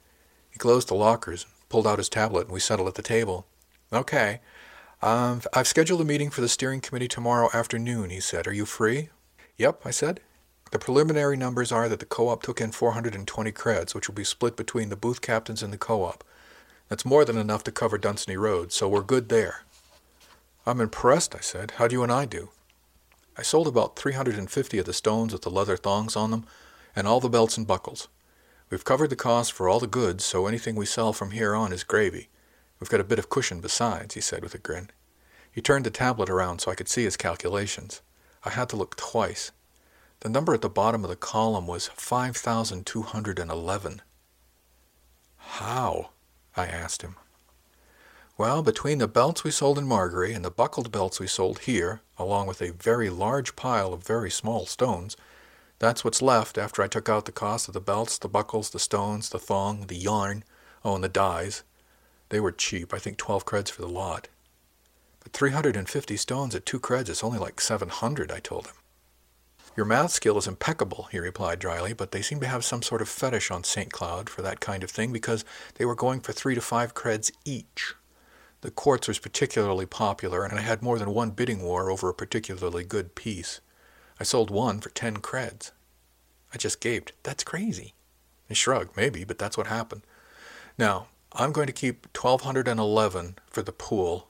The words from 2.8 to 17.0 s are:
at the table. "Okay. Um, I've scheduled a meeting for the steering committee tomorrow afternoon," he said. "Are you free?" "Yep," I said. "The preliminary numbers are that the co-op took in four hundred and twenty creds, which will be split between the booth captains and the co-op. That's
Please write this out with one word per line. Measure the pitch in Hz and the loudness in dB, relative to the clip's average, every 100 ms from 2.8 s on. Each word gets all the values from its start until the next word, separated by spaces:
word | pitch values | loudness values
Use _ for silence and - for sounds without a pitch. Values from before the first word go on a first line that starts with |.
| 92 | 0
at | 95 | -4
the | |
table. | 104 117 107 92 - _ _ _ _ | 0 2 2 -4 -8 _ _ _ _
"Okay. | 117 - 147 107 117 - - - - - - | -2 2 2 2 0 -10 -20 -20 -20 -20 -2
Um, | 113 117 123 120 - | 2 4 2 0 0
I've | 127 127 | 2 4
scheduled | 160 165 175 | 4 4 4
a | 151 | 2
meeting | 147 147 | 0 0
for | - | 0
the | 117 | 0
steering | - 131 135 | 0 0 -2
committee | - 127 123 | -4 -4 -4
tomorrow | - 120 120 117 | -2 2 6 6
afternoon," | 117 117 117 120 117 92 | 4 0 -2 -2 -2 -4
he | 92 | -4
said. | - - - | -4 -2 -2
"Are | |
you | 101 101 | -2 -4
free?" | - 110 135 156 _ _ _ - - | 2 2 2 -2 _ _ _ -20 2
"Yep," | 127 - - | 2 2 -4
I | |
said. | - 160 185 - _ _ _ - | -2 0 -2 -10 _ _ _ -6
"The | - | -4
preliminary | - 131 156 151 143 135 | 4 6 6 6 4 2
numbers | 127 123 120 | 0 0 2
are | 117 117 | 2 2
that | 104 | 0
the | - | -2
co-op | - 117 113 | 2 2 2
took | - 120 | -2 -2
in | 113 | -4
four | - 117 | 2 2
hundred | 113 117 | 2 -2
and | 98 95 | -4 -6
twenty | - 110 | -4 -4
creds, | - 117 101 85 | -2 0 2 0
which | 101 - | -6 -6
will | 101 | -4
be | |
split | 95 - 120 - | -4 0 0 0
between | - 120 107 | -4 -2 -2
the | 98 | -2
booth | 120 123 | -2 -2
captains | - 113 113 110 | 0 0 0 -6
and | 104 | -6
the | 104 | -6
co-op. | - 110 87 - - - - - - - _ | 0 2 0 -4 -16 -20 -20 -20 -20 -20 _
That's | - | -4